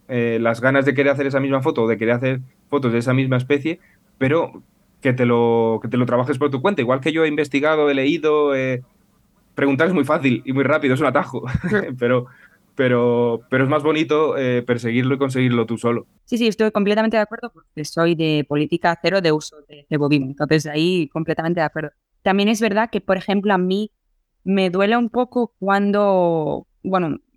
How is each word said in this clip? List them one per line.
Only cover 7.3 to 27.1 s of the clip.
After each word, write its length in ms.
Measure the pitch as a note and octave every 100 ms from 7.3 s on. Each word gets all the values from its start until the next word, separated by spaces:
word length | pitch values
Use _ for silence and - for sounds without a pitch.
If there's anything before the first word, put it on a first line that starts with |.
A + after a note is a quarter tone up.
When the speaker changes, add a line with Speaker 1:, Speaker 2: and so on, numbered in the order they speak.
| D3+ C#3+ C#3 D3 D#3 D3
Speaker 1:
he 40 |
leído, 600 | C#3 C3+ D#3+ D3+ D3+ D3 C3+
eh, 260 | C3 B2+ B2+ _ _ _ _ _ _ -
preguntar 320 | C#3 C3+ E3
es 60 |
muy 100 | F3+ C#3+
fácil 360 | D3+ C3+ A#2 -
y 80 |
muy 100 | C3
rápido, 300 | C3 D3+ D3
es 60 | C3
un 80 | D3
atajo. 360 | B2 F#3+ B2 B2+ B2+
<laughs> 140 | F3
Speaker 2:
Sí. 80 | G#3 G3 B2+
Speaker 1:
Pero, 280 | A#2+ B2 B2 - _ _ _ -
pero, 640 | C3 B2 A#2+ A#2+ A#2+ A#2 -
pero 140 | C3 C3+
es 40 |
más 140 | D3+
bonito, 540 | D3 D#3 C#3+ D3+ D#3 B2+
eh, 240 | C3 B2
perseguirlo 540 | A#2+ A#2+ A#2 A#2+ B2+ C3+
y 20 |
conseguirlo 480 | C3+ B2+ B2+ A#2+ A2+
tú 120 | A2+
solo. 300 | A#2 A#2+ - _ -
Speaker 2:
Sí, 120 | A#3
sí, 100 | A#3
estoy 240 | F#3+ A3
completamente 460 | G#3 G3+ G#3+ A3 A3
de 60 |
acuerdo 280 | G#3 A3 A#3+
porque 300 | - _ -
soy 320 | D3+ - E3+ E3
de 300 | D#3+ D3+ D3+
política 500 | D3 D3+ E3+ F3 E3+
cero 180 | E3+ F#3+
de 100 | E3+
uso 240 | D#3 - D3+ -
de, 180 | D3 -
de 80 | D3+
bovino. 280 | C#3+ D3 C3
Entonces, 380 | C#3 D3 D#3 D3+
ahí 440 | D3+ E3 F3+ D3+
completamente 500 | D#3+ D#3+ D#3+ E3 E3+
de 60 | D3+
acuerdo. 240 | D#3+ D3+ - _ _
También 260 | - F#3+ G3+
es 120 | A3
verdad 280 | A3 G3+ A#3
que, 120 | G3+
por 160 | - F#3+
ejemplo, 360 | F#3 G3+ G3
a 40 | F#3+
mí 340 | F3+ G3 G#3+ - _ _ _ _ F3+
me 240 | G3 F#3+
duele 260 | F3+ G3+ A#3+
un 140 | A#3
poco 440 | A#3 B3 B3 A#3 _
cuando, 1080 | F#3+ G3 G3+ G3+ G3+ F#3+ F3 E3 D3+ C#3+ - _
bueno, 340 | F#3+ F#3+ E3